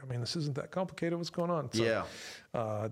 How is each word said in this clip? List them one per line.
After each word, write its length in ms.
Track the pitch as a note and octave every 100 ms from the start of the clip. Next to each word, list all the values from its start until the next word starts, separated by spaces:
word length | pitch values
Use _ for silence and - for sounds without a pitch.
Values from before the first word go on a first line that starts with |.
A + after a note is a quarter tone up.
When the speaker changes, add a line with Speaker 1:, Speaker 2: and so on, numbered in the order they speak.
Speaker 1:
"I 20 |
mean, 160 | C3 A#2+
this 160 | A#2+ F3
isn't 200 | D3 C#3
that 140 | -
complicated. 460 | F3+ F#3 - E3+ E3+
What's 140 | E3+
going 200 | - E3+
on?" 220 | E3 C3
So, 100 | A2
Speaker 2:
Yeah. 200 | A2+ G#2+ F2 - - - -
Speaker 1:
uh, 380 | A#2+ A2 G#2 A2